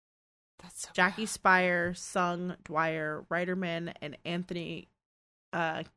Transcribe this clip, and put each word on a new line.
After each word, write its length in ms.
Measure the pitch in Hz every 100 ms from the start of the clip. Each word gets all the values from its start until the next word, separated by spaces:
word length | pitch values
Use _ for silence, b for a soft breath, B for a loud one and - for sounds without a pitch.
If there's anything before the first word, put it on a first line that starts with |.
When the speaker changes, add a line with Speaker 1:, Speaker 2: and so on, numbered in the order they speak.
| _ _ _ _ _ _
Speaker 1:
That's 220 | 180 -
so 60 | -
Speaker 2:
Jackie 300 | - 185 202
Speaker 1:
bad. 60 | 214
Speaker 2:
Spire, 640 | - 196 185 180 175 175
Sung 600 | 180 - 196 180 175 180 -
Dwyer, 640 | - 156 160 160 151 151 -
Reiterman, 640 | 170 180 185 180 165 170 -
and 160 | 151 - -
Anthony, 600 | 175 180 175 160 165 - _ _ _ _ _ _
uh, 300 | - 160 160 165